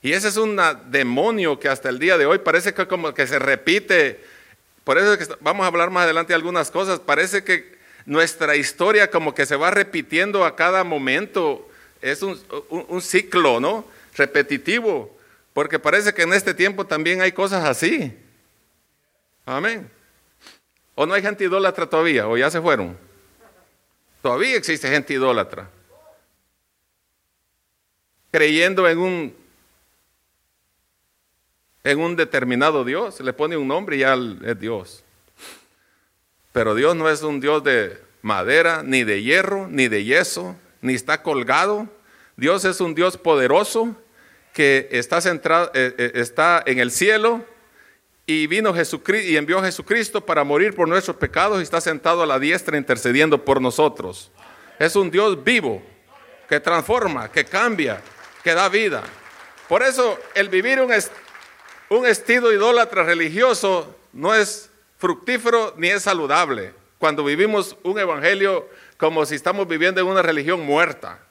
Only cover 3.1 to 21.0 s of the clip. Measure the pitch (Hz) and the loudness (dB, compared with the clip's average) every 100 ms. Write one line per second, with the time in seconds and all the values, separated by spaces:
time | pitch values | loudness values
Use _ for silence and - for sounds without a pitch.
3.1 | 135 131 139 135 131 - 190 202 185 143 | -2 -2 0 0 0 2 0 2 2 2
4.1 | 117 - - - _ _ _ - 156 202 | -2 -18 -20 -20 _ _ _ 0 2 4
5.1 | 202 151 117 147 202 185 170 175 185 175 | 2 -2 -6 -2 0 0 0 0 2 0
6.1 | 160 165 170 165 180 151 170 190 175 - | 0 0 -2 0 -4 -2 -2 -2 -4 0
7.1 | 147 185 196 190 175 - _ _ - - | 0 2 -2 0 -2 -2 _ _ -20 -4
8.1 | 147 165 - 156 147 139 - 180 214 196 | 0 0 0 0 0 -2 -2 2 4 2
9.1 | 170 156 139 139 143 165 202 196 170 131 | 0 -2 -2 -2 0 0 0 -2 -4 -4
10.1 | 156 196 202 170 - 170 190 180 156 131 | -2 0 0 0 2 0 0 0 -2 -2
11.1 | 139 202 202 160 131 - - - _ 127 | -2 -2 -2 -2 -4 -10 -20 -20 _ -6
12.1 | 151 196 151 - 143 - 165 - 180 180 | -4 -6 -8 -12 -14 -10 -10 -8 -8 0
13.1 | 185 - 180 151 120 139 220 - - - | 0 2 2 4 4 0 -2 -8 -20 -20
14.1 | - 139 147 143 143 - 220 226 156 107 | -2 0 2 0 -2 -2 -2 -2 -4 -8
15.1 | _ _ _ _ - 147 156 151 185 208 | _ _ _ _ -4 -2 0 2 2 0
16.1 | 202 170 190 190 175 185 196 190 156 160 | 0 2 2 0 0 0 0 -4 -2 -2
17.1 | 185 185 185 196 190 151 123 165 311 147 | 0 0 0 -2 0 0 0 0 -2 -4
18.1 | - _ _ _ _ _ _ _ _ _ | -10 _ _ _ _ _ _ _ _ _
19.1 | _ _ _ - 131 196 226 - _ _ | _ _ _ -8 -4 -4 -6 -14 _ _
20.1 | _ _ _ - - _ _ _ - | _ _ _ -20 -20 _ _ _ -4